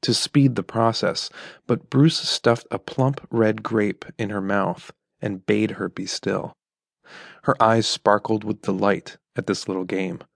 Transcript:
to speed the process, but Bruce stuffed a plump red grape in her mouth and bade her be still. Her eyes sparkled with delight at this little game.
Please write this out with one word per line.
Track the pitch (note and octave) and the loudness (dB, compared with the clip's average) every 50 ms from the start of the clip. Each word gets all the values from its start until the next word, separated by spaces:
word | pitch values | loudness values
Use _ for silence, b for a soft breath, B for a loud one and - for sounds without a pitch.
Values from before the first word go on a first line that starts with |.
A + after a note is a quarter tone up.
to | - - A#2 | -2 -2 -2
speed | - - - _ D3 C#3 C3+ B2 | -2 -2 0 _ 4 4 4 2
the | G2 F#2 | 0 -6
process, | _ - A2 A2+ A2+ A2+ - - F2+ D#2+ - - - B B B B B B B | _ -2 2 2 2 2 2 -2 -2 -2 -4 -8 -10 B B B B B B B
but | _ B2 - - _ | _ -4 -4 -4 _
Bruce | - C3 C#3+ E3 - - | 4 6 6 6 4 2
stuffed | - - - - _ B2 A#2 A#2 - - | -4 -4 -4 0 _ 2 2 2 0 -8
a | - - | -10 -10
plump | _ - - - C3 C3 C#3+ - - - | _ -8 -2 0 0 0 0 -2 -8 -6
red | - A#2 A2 G#2+ A2 A2 - | 0 2 2 2 2 -2 -4
grape | - A2+ A2 G#2 G#2 - _ - - - _ | -2 0 0 0 0 -2 _ -12 -20 -8 _
in | A#2 G2+ | -6 -6
her | G#2 G2+ | -4 -6
mouth | G2 G2 G2 G2+ G2 F#2 F2+ - - - - _ _ _ _ _ | -4 -2 0 0 0 -2 -4 -6 -12 -20 -20 _ _ _ _ _
and | - A2 G2+ F#2+ _ | -6 -6 -6 -6 _
bade | - G#2 G#2 G#2+ G#2+ F#2+ | 0 0 2 2 -2 -2
her | - G#2 F2+ | -4 -8 -8
be | F2+ - F#2+ | -6 -8 -10
still. | F#2+ - - - G2 G2 G2 - - - _ _ _ _ _ _ _ _ _ B B B B B B B B B | -8 -8 -6 -4 -4 -4 -4 -4 -8 -14 _ _ _ _ _ _ _ _ _ B B B B B B B B B
Her | - C3+ - A#2 | -2 2 4 4
eyes | A2+ A2+ A2+ A2 | 4 4 4 2
sparkled | - - - _ G2+ G2+ G#2 - - A2 G#2+ G#2 | 0 -2 0 _ 4 4 4 2 0 -4 -2 -2
with | G#2+ G#2 - - | -6 -8 -6 -4
delight | - G2 F#2+ G2 G2+ G2+ - - - - _ _ _ _ | -4 -2 0 2 0 0 0 -4 -12 -20 _ _ _ _
at | - - | -8 -2
this | - G2+ - - - | -2 -2 -4 -2 -6
little | F#2+ F#2+ F#2 | -6 -6 -4
game. | F2+ - F#2 F#2+ F#2+ E2+ F2+ - _ _ | -4 -4 -4 -4 -4 -6 -10 -14 _ _